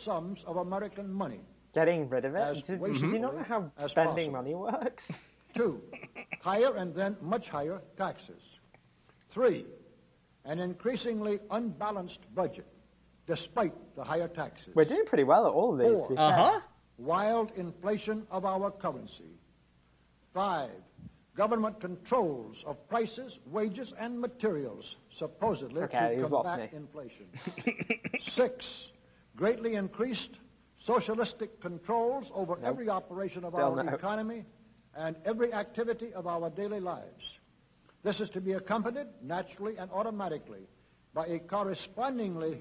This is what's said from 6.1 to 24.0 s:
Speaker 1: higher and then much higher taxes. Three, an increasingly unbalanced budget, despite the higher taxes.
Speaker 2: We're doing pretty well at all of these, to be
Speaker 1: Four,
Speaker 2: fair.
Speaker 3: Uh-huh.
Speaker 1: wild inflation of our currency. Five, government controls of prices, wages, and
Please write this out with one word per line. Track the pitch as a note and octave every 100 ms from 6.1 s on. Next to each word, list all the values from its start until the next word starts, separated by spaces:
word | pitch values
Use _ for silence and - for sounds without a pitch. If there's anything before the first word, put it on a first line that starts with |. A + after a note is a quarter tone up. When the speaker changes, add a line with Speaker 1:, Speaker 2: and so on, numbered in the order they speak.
| - - -
Speaker 1:
higher | F3+ G3+ B3+ G#3+
and | F3
then | D#3 G3 G3+
much | D3 A3+ -
higher | D3 D3 F#3 - -
taxes. | F#3 D3 - F2 - - _ - _ _ _ _ _
Three, | - B3 D3+ - - - - _ _ _ _
an | C3+ D#3+
increasingly | F3+ F3+ A3+ B3+ A#3+ A3 G#3+ G3+ G#3
unbalanced | G#3 A#3 E3 G#3 G3+ F3+ - -
budget, | G#3+ F3 - - - - _ _ _ -
despite | D#3+ - - F#3+ - - -
the |
higher | B2+ D#3 E3+
taxes. | E3 C3 - -
Speaker 2:
We're | A#2+
doing | D#3 E4 A4
pretty | -
well | C3+ F3 G3+
at |
all | D3 A3+
of | D3+
these, | A3+ G#3+
to | C3
be | C3+
Speaker 1:
Four, | D#3
Speaker 2:
fair. | F3
Speaker 3:
Uh-huh. | A#3+ G#4+ - - _ -
Speaker 1:
wild | B2 F3 G#3 A#3 A3 G3
inflation | F3 E3+ F3+ G#3+ - G#3+ A3
of | F#3
our | F#3+ F#3+ G3+
currency. | G3+ F3+ C3+ G#2+ - E2 E2+ _ _ _ _ _ _ _ _ _
Five, | F3 G3+ E3+ B2+ F#2+ - - - - _ -
government | G#3+ A#3 G#3+ G#3
controls | F3+ F3 - B3+ F3+ C3+ G#2+ A2 D3+
of | C#3+ -
prices, | A3+ A3+ - C4 - B2
wages, | F3+ G#3+ F#3+ B3
and | -